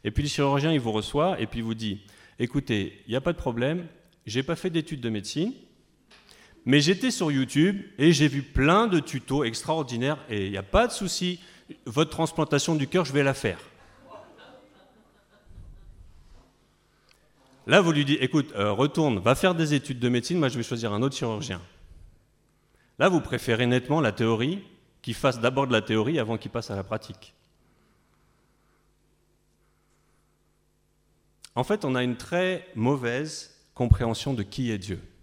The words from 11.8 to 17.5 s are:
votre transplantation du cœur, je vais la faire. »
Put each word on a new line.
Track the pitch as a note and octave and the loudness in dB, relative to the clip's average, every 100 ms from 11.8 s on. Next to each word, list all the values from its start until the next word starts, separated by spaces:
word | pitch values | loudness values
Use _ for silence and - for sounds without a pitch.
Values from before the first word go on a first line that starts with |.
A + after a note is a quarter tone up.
| - | -4
votre | A#2 D#3+ | 0 0
transplantation | - D#3+ - D#3 C#3+ - | 0 -2 0 0 2 2
du | D#3 C#3 | 0 0
cœur, | F#3 | 0
je | D3 | 0
vais | C#3 | 2
la | C#3 | 2
faire. » | B2+ A2 E2+ - - - - - - - - - - - _ _ _ _ _ _ _ _ - - - - - - - - - _ _ _ _ _ _ _ _ _ _ _ | 2 -4 -4 -12 -20 -20 -20 -20 -20 -20 -20 -20 -20 -20 _ _ _ _ _ _ _ _ -20 -20 -20 -20 -20 -20 -20 -20 -20 _ _ _ _ _ _ _ _ _ _ _